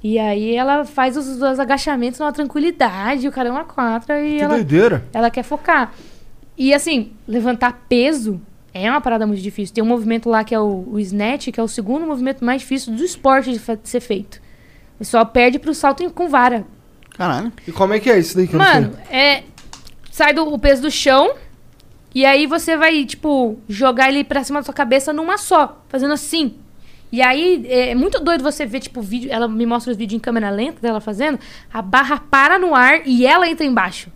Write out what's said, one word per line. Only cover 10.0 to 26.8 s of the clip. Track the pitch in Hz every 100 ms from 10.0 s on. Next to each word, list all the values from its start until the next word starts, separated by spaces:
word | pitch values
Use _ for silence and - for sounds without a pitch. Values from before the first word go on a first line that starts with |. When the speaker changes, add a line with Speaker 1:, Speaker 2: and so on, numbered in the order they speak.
| 220 226 233
Speaker 1:
lá | 220
que | 220 220
é |
o, | 214 190 185
o | 214
snatch, | 196 202 208 277 -
que | 233
é |
o | 226
segundo | - 202 277 330
movimento | 277 254 269 240
mais | 262
difícil | - 269 247
do | 226
esporte | 359 - 277 269 254
de | 233
fa-, | - 214
de | -
ser | 240
feito. | - 196 202 - - - - - - -
Só | 214 233 220
perde | 247 247 269
pro | 311
salto | 311 - 277
em, | 349
com | - 349
vara. | 269 247 240 - - _ _ -
Speaker 3:
Caralho. | - 202 131 226 - -
Speaker 2:
E |
como | - 196
é | 214
que | 226
é | 208
isso | 165 185
daí | 180
que | 160
eu |
não | 190
Speaker 1:
Mano, | 156 113 - -
Speaker 2:
sei? | 262
Speaker 1:
é... | 285 277 - - - - - - -
Sai | - 302
do, | 294 311
o | 285
peso | 285 277
do | 294
chão, | - 285 262 349 554 - - - _ - - _
e | 254 269
aí | 277 294
você | 320 330 320
vai, | 320 320 247
tipo, | - 311 277 240 220 -
jogar | 202 262 240 262
ele | 277
pra | 277 285
cima | 254 285
da |
sua | 285
cabeça | - 254 269 269
numa | 302 330 403
só, | - 349 285 - _
fazendo | 269 277
assim. | 294 - 330 277 - - -